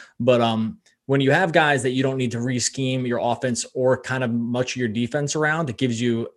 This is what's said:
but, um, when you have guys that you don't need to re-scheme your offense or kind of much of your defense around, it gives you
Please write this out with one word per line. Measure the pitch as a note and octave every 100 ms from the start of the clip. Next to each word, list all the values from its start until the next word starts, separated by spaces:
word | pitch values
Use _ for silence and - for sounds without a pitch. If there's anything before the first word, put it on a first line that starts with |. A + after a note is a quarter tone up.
| - _
but, | B2 A#2+
um, | A#2 A2 A2 - _ _ -
when | C#3
you | C3+
have | D3+ F#3
guys | D#3+ D3+ C#3
that | B2+
you | B2+
don't | C3+ C3+
need | B2
to | A#2
re-scheme | B2 B2 - - C3 C3
your | B2+ A#2
offense | A2+ A#2 C3 A#2 -
or | - B2+ B2+
kind | - C3
of | B2
much | A#2 A#2 B2 B2+
of | B2+
your | A#2+
defense | A2 A#2 D3+ C#3+ D#3
around, | D3+ D#3+ D#3
it | A2
gives | C3 A2+
you | A#2+ A#2 A#2+